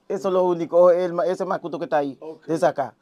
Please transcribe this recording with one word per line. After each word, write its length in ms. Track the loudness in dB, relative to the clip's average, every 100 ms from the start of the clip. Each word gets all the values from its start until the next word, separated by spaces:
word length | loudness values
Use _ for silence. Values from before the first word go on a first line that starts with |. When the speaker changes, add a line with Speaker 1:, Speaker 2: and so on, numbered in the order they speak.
| -10
Speaker 1:
Eso 180 | -6 0
es 60 |
lo 100 | 2
único, 460 | 2 0 2 6 6
el 220 | 6 0
ma-, 120 | -2 -2
ese 200 | -4 -4
macuto 320 | -6 -8 -10
que 60 | -2
está 120 | -2
ahí, 200 | -2 -8
Speaker 2:
Ok. 260 | -16 -14 -6
Speaker 1:
de 100 | -2
sacar. 360 | 0 -2 -6 -12